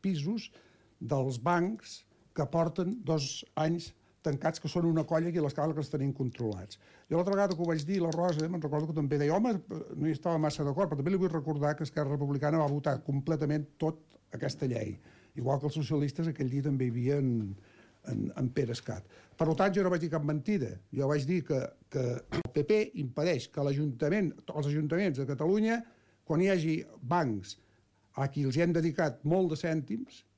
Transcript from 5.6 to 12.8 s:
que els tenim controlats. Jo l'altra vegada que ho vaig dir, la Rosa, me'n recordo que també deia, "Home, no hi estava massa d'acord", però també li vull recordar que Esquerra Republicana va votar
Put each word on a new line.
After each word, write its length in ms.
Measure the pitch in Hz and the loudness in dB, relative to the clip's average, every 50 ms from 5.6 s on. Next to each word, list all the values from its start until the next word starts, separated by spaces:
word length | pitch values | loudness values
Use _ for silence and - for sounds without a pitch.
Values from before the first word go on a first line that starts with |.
| 143 160 | 0 0
que 80 | 151 151 | 0 -2
els 100 | 151 - | -4 -4
tenim 220 | - 143 135 139 | -2 0 0 0
controlats. 680 | 131 - 135 123 - - 120 110 104 92 92 - - - - - - - - _ | 0 0 -2 -4 -2 -2 -4 -4 -4 -4 -8 -14 -16 -20 -20 -20 -20 -20 -8 _
Jo 80 | 156 | 0
l'altra 180 | 165 180 196 196 | 0 2 2 2
vegada 220 | 196 202 190 185 | 2 2 2 2
que 60 | 160 | 0
ho 80 | 175 170 | 0 0
vaig 140 | 165 156 143 156 | 0 0 0 0
dir, 140 | 196 196 170 | 0 0 0
la 80 | 165 | 0
Rosa, 340 | 156 165 175 180 165 151 156 | 0 2 2 2 2 0 0
me'n 140 | 165 180 170 | -2 -2 -4
recordo 280 | 156 147 147 151 151 156 | -4 -2 -2 -2 -2 0
que 120 | 160 160 | 0 0
també 160 | 147 139 147 | 0 2 2
deia, 160 | 143 147 147 165 | 2 2 2 4
"Home, 220 | 202 220 247 220 185 - - 185 160 151 - - | 4 2 2 0 -2 -4 -6 -10 -10 -8 -8 -4
no 100 | 147 143 | -2 0
hi 60 | 160 | 0
estava 240 | 156 143 - 175 170 | 0 0 0 0 2
massa 260 | 156 156 151 143 - | 2 2 0 0 0
d'acord", 280 | 147 143 135 147 196 160 | -2 0 2 2 0 0
però 100 | 151 139 | 0 -2
també 160 | 135 170 196 | 0 0 2
li 0 | |
vull 160 | 190 190 180 | 2 2 2
recordar 420 | 160 165 135 151 156 147 143 147 147 | 0 -2 -2 -2 -2 0 0 0 0
que 140 | 143 160 139 | 0 -4 -4
Esquerra 240 | - 156 147 139 | -2 -2 0 0
Republicana 460 | 147 139 143 139 143 139 151 147 156 165 | 0 0 0 0 0 0 2 2 4 4
va 100 | 156 143 | 4 2
votar 300 | 143 147 | 2 0